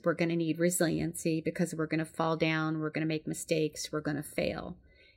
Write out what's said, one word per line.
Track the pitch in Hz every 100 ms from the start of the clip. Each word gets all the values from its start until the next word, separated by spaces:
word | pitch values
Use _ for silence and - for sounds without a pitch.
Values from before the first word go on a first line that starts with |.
we're | 170
gonna | 170 170 170
need | 165 160
resiliency | 175 180 165 156 160 165 175 160
because | 165 175 165 160
we're | 156
gonna | 160 160
fall | - 160 160
down, | 160 160 156 156
we're | 156
gonna | 156 160
make | 156 -
mistakes, | 160 - 160 156 - -
we're | 151
gonna | 151 143
fail. | - - - - - 180 - - -